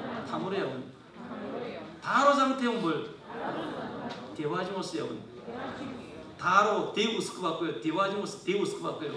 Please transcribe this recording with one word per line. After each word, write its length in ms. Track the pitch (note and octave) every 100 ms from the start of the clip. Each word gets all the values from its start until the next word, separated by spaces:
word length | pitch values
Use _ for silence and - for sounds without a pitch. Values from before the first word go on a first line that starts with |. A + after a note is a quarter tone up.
| A#3+ A#3 -
탐으로 280 | - F#3 G3
야운 340 | - - - - - - - - - - - - - -
다로 340 | F#3 A#3 C#4+
장태 320 | C#4 C4 C4 A#3+
온 120 | G3+
볼 340 | E3 D3 - - - - - - - - - - - - -
대화지모스 600 | - D3+ F3+ F#3 F#3 E3+ D#3+
야운 240 | - G2+ - - - B3 C#4 - - - - - - -
다로 540 | F3 G3 G#3+ F3 D3
데우스크 480 | G3+ A3+ F#3+ - F3
받고요. 400 | E3+ - D#3+ -
데우스크 1000 | D#3 F3 G3 G3+ F3 - - G3 E3+ -
받고요. 300 | D#3+ C#3+ C#3+